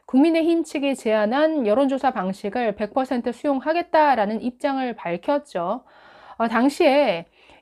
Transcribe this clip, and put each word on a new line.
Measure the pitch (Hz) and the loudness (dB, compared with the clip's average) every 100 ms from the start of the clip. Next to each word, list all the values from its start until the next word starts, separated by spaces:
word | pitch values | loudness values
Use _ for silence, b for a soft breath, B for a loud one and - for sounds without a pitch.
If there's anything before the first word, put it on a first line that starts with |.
| b | b
국민의힘 | 254 320 330 330 339 311 | 2 4 4 2 0 -2
측이 | 311 277 269 | -4 -2 -2
제안한 | 226 214 214 262 311 311 214 | 0 0 0 2 0 0 0
여론조사 | 220 277 262 262 | 2 2 0 -2
방식을 | 233 185 190 202 247 233 202 | -2 -4 -6 -6 -4 -4 -4
백 | 208 | -4
퍼센트 | 254 254 247 240 | -2 -2 -2 -4
수용하겠다라는 | 233 294 269 294 339 349 320 294 240 202 220 | -4 -2 -2 -2 -2 0 2 4 4 0 -2
입장을 | 247 - 285 269 254 233 | -6 -4 -4 -2 -4 -6
밝혔죠. | 175 175 - 285 294 185 170 247 - B B B B B | -6 -6 -2 -2 -4 -6 -4 -6 -10 B B B B B
어, | 226 | -2
당시에 | 226 269 - 320 277 262 170 - b b b | 2 2 2 4 4 2 0 -6 b b b